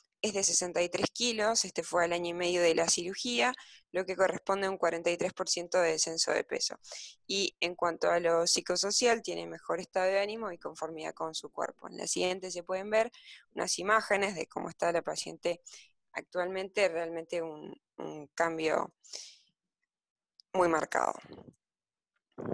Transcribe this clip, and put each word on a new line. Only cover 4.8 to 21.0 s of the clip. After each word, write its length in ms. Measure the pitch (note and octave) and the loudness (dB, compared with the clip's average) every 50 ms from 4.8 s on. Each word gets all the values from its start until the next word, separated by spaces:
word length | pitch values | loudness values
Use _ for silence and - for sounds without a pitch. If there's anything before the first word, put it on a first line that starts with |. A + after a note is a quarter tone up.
| - E3+ E3 E3+ E3+ E3+ | 0 0 0 2 0 0
y 60 | F3 F3 | 0 2
tres 160 | E3+ F#3+ - | 0 -2 -2
por 160 | - F#3+ - | -4 -2 -2
ciento 300 | - F3 F3 E3+ - F#3 | -2 -2 -2 0 2 4
de 120 | F3 E3 | 4 4
descenso 400 | D#3+ D#3+ - E3+ E3 E3 - - | 4 2 0 0 2 0 2 2
de 120 | E3+ - - | 2 2 0
peso. 360 | - - - - - - - - - - - - - - _ _ - | 0 -2 -2 -2 -2 -4 -6 -14 -14 -14 -14 -14 -16 -18 _ _ -2
Y 280 | F#3+ G3 G3 - - - | 0 0 0 -2 -2 -2
en 160 | - E3+ F3+ | -4 -4 -2
cuanto 340 | - - F3 E3 D#3+ - E3+ | 0 0 0 0 2 2 4
a 100 | E3+ F3 | 4 4
lo 280 | F3 E3 E3 E3 E3+ F3 | 4 4 4 4 4 4
psicosocial, 720 | - F3+ - - F3+ F3 - G3+ G#3 - B3+ A#3+ A#3 A3+ | 2 2 2 0 0 0 0 0 2 4 4 4 4 2
tiene 240 | - - E3+ E3+ E3+ | 0 -6 -6 -6 -6
mejor 340 | E3+ E3 E3 - - E3+ E3+ | -8 -10 -10 -6 -4 -4 -4
estado 280 | F#3 - - F#3+ F#3 F#3 | -4 -4 -2 0 2 2
de 120 | G3 G3 | 2 2
ánimo 320 | G3+ G#3 G#3+ A3+ A3+ G3+ | 0 0 -4 -6 -6 -8
y 60 | F3 E3+ | -8 -8
conformidad 560 | - D3+ D#3+ - D#3 D#3+ E3 D#3 D#3 D#3+ D#3+ | -10 -12 -10 -8 -8 -8 -8 -6 -8 -8 -6
con 220 | - E3 D#3+ D#3+ | -6 -6 -6 -6
su 160 | - - - | -8 -10 -10
cuerpo. 360 | - - - - - _ - - | -6 -4 -4 -4 -6 _ -14 -14
En 100 | - - | -10 -8
la 100 | G3 F3+ | -4 -2
siguiente 420 | - F3+ F3+ F3+ F3+ F#3+ F#3 F#3 | 0 0 0 0 0 -2 -6 -8
se 140 | F3 F3 E3+ | -8 -8 -6
pueden 260 | - F#3 F#3 G3 G#3 | -4 -4 -4 -2 0
ver 220 | G#3+ A3 A3+ A#3+ - - - - - - - _ - | 2 2 2 2 -2 -14 -20 -20 -20 -20 -20 _ -6
unas 240 | - F3 E3+ - - | -4 -2 -2 -2 -2
imágenes 580 | F3 G3 G#3+ A3 G#3+ - G#3 G3 G3 F#3+ G3+ | 2 4 4 4 4 4 2 2 2 0 -2
de 120 | D#3+ D#3+ - | -4 -8 -6
cómo 220 | - - F3+ F3+ | -6 -8 -8 -6
está 220 | E3+ - - F3 | -4 -2 0 2
la 100 | E3+ E3+ | 2 2
paciente 600 | E3 - D#3+ - - D#3+ D#3+ E3 - - F3 - _ - - - - _ _ _ _ _ - | 0 -2 -4 -4 -4 -8 -8 -4 -2 -2 -4 -4 _ -20 -20 -20 -20 _ _ _ _ _ -12
actualmente, 760 | - D3+ _ - F3+ F3 F3+ F#3+ F#3+ F#3+ G3 F#3+ G#3 G3+ F3+ | -12 -10 _ -4 -4 -2 -2 -2 -4 -6 -4 0 4 4 4
realmente 520 | E3 E3 E3+ E3 E3+ E3 D#3+ D#3+ - F3 | 4 2 -4 -4 -4 -8 -6 -4 -4 -4
un, 380 | E3 E3 D3+ D3+ D3+ - - - _ _ _ - | -4 -4 -8 -10 -12 -14 -14 -16 _ _ _ -10
un 300 | D#3 D#3+ D3+ D#3 D3 C#3 | -10 -8 -8 -10 -12 -8
cambio 680 | - - E3 E3 E3 D#3+ D#3+ D#3 D#3 - - - - _ _ - - - - - - - _ _ _ _ _ _ _ _ _ _ _ _ _ _ _ _ _ _ _ _ _ _ - | -2 0 0 0 2 0 0 2 2 2 0 -2 -8 _ _ -16 -16 -14 -14 -16 -20 -20 _ _ _ _ _ _ _ _ _ _ _ _ _ _ _ _ _ _ _ _ _ _ 2
muy 160 | F#3 F3+ F3 | 4 4 4
marcado. 440 | E3 D#3 - - - - | 4 2 0 0 0 2